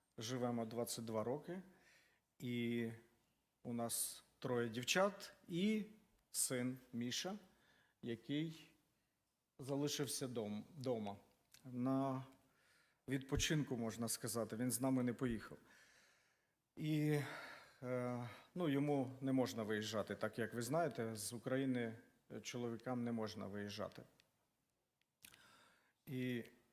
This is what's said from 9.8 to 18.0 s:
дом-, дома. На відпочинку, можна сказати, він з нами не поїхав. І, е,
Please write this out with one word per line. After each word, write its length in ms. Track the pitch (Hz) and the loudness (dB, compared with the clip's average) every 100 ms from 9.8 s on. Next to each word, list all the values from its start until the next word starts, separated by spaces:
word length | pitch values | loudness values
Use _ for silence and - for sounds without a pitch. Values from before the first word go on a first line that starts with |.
| 147 143 131 - 131 | 2 0 -2 -2 -2
дом-, 380 | 120 104 104 - 156 | -2 -2 -2 -6 -4
дома. 400 | 131 117 104 101 - _ _ - | -2 0 -2 -6 -12 _ _ -20
На 600 | 131 123 127 135 135 131 131 - _ _ _ _ _ _ - | -8 -2 2 2 2 -2 -6 -14 _ _ _ _ _ _ -4
відпочинку, 680 | 90 - 143 - 156 131 120 | -4 0 2 4 4 2 0
можна 320 | 113 107 117 | -2 0 -2
сказати, 480 | - 120 117 104 110 | -2 -2 0 0 0
він 160 | 127 | 0
з 80 | 117 | 2
нами 220 | 131 131 | 4 4
не 100 | 123 | 4
поїхав. 460 | 113 127 110 - - - - - - - _ _ _ _ _ _ - | 2 0 0 -6 -14 -18 -20 -20 -20 -20 _ _ _ _ _ _ -4
І, 440 | 156 151 151 147 127 - - - - - | 2 4 4 4 0 -6 -10 -14 -18 -10
е, 460 | 127 127 | -2 0